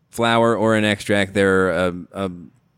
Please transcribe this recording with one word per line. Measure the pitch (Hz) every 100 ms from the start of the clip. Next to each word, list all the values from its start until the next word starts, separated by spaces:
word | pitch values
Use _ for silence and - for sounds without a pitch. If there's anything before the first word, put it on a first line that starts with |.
| _
flower | - 117 117 117 107
or | 110
an | 110 107
extract, | 101 - 101 98
there | 101 98 95 92
are | 85 90
a, | 90 82
a | 95 95 87 85 _ _